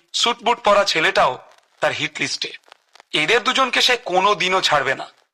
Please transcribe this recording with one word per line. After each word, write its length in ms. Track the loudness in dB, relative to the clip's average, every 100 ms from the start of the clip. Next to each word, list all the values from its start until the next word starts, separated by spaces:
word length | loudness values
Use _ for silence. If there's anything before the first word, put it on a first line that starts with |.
| _
স্যুটবুট 460 | -4 -2 -2 -2 0
পরা 240 | 4 4
ছেলেটাও 540 | 4 0 0 2 0 0 -14 _ _ _
তার 120 | -4
হিট 300 | -2 -8 -6
লিস্টে। 300 | -6 -6 -8 -12 _ -20 _ _ _
এদের 320 | -4 0 0
দুজনকে 380 | 0 0 0 0
সে 160 | 0 0
কোনো 380 | 0 0 2 0
দিনও 260 | 0 0
ছাড়বে 340 | 2 0 0 -4
না। 120 | -8 _ _